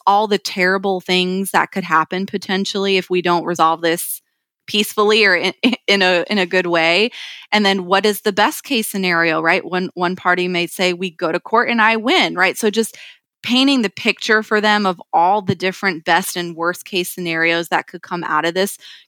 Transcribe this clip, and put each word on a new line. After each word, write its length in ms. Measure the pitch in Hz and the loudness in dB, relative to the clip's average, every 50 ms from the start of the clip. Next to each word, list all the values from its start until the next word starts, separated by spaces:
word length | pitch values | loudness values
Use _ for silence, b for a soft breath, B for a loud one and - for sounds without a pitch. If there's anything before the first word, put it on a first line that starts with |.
| - | 2
all 200 | 196 202 202 220 | 2 4 4 4
the 120 | 202 208 185 | 2 0 -2
terrible 640 | - - - 196 180 185 190 196 190 196 190 180 | -2 -6 -2 0 0 2 2 0 0 -2 -2 -2
things 480 | - - 180 185 180 180 185 190 196 - | -2 0 0 0 2 0 -2 -2 -4 0
that 200 | - 170 156 - | 0 0 -2 0
could 140 | - 190 180 | -4 -8 -4
happen 400 | 180 165 160 160 - - 185 196 | 0 0 0 0 0 -4 -6 -6
potentially 720 | - - 190 - - 190 190 196 - - 196 196 196 196 | -6 -6 -8 -4 -4 -4 -2 -2 -4 -4 -4 -2 0 0
if 140 | 185 180 - | 0 0 -2
we 100 | 185 180 | -2 -2
don't 240 | 165 180 175 170 - | 0 0 0 0 0
resolve 380 | 170 175 170 160 160 165 165 | -2 0 2 2 2 2 0
this 400 | 165 165 165 170 - - - - - _ _ _ _ _ _ _ _ | 0 0 0 -2 -4 -8 -10 -12 -14 _ _ _ _ _ _ _ _
peacefully 580 | - - 208 214 - - 214 208 208 214 220 208 | -4 -2 -2 -2 0 0 0 2 4 4 4 4
or 100 | 196 180 | 4 2
in, 180 | 170 - 185 - - | 2 0 -4 -2 0
<laughs> 240 | - 254 - - _ - | 0 0 0 0 _ 0
in 120 | 202 196 | 2 4
a, 240 | 185 180 180 175 - - | 4 2 2 2 0 0
in 80 | 208 202 | 0 0
a 80 | 185 | 0
good 200 | 170 190 185 180 | 0 0 0 0
way?" 440 | 175 170 165 160 165 170 196 220 247 B B B B B B B B | 2 0 2 2 2 2 2 0 -2 B B B B B B B B
And 140 | 208 214 202 | 0 2 2
then 180 | 196 196 190 180 | 2 0 0 0
what 220 | 180 196 196 196 | 0 2 2 2
is 160 | 214 202 - | 2 0 0
the 100 | - 214 | -2 -2
best 300 | 190 208 208 285 - - | 2 2 2 2 0 -4
case 260 | - - - 226 214 - | -6 -4 -2 -2 -2 -4
scenario, 540 | - 196 190 180 170 165 165 165 156 160 | -4 -2 -2 0 0 2 2 2 0 0
right? 220 | 160 165 180 180 - | 2 2 0 0 -2
One, 260 | 160 180 180 185 - - | -4 -4 -4 -4 -4 -4
one 220 | 175 180 175 185 | -2 -2 -2 -2
party 320 | - - 185 180 180 180 180 | -2 0 0 0 2 0 -2
may 180 | 180 175 170 | -2 -2 -2
say, 260 | 160 - - 185 180 175 | -4 -4 -2 -2 -2 0
"We 160 | 175 190 180 | -2 -6 -8
go 200 | 160 - 180 156 | -6 -4 -4 -2
to 80 | 170 170 | -2 -4
court 280 | - - 220 226 240 - | -4 0 0 0 2 2
and 140 | 233 226 | 2 2
I 140 | 214 226 226 | 2 2 2
win," 400 | 226 214 262 370 339 202 165 165 | 0 0 0 2 2 2 0 2
right? 200 | 175 185 185 - | 0 0 0 0
So 140 | - 226 214 | 0 0 0
just 260 | 196 226 220 - B B B B B B B _ _ _ | 2 0 -2 -2 B B B B B B B _ _ _
painting 380 | - 214 240 262 269 277 277 254 | -4 0 2 2 4 4 4 2
the 100 | 208 185 | 0 -2
picture 520 | - - - 214 196 - - - 214 220 | -4 -2 -2 -2 -2 -2 0 0 2 0
for 180 | 214 - 226 208 | 2 0 0 2
them 240 | 202 214 208 208 202 | 2 2 2 2 2
of 160 | 185 175 - - - - | 0 -2 -4 -8 -2 0
all 260 | 170 170 185 202 214 | 2 2 4 2 2
the 140 | 190 185 190 | 0 -2 -4
different 500 | 160 185 190 185 - 202 190 165 165 - | -2 -4 -4 -4 -2 -2 -2 -2 -2 0
best 320 | 185 165 175 196 - - | 0 0 0 0 -2 -6
and 180 | 180 175 170 170 | -6 -6 -6 -6
worst 300 | 160 165 175 175 - - | -4 -4 -4 -4 -6 -10
case 240 | - 202 180 180 - | -6 -4 -4 -4 -4
scenarios 600 | - 185 175 170 165 160 165 170 170 170 165 - | -6 -6 -6 -4 -2 0 0 0 0 0 -2 -2
that 180 | 175 165 - | -2 -4 -4
could 160 | - - 170 | -6 -12 -18
come 200 | - - 185 175 - | -10 -8 -8 -6 -4
out 200 | - 156 151 156 | -2 -2 0 0
of 80 | 170 | 0
this 240 | 170 185 196 202 - B B B B B B | 0 0 -2 -2 -4 B B B B B B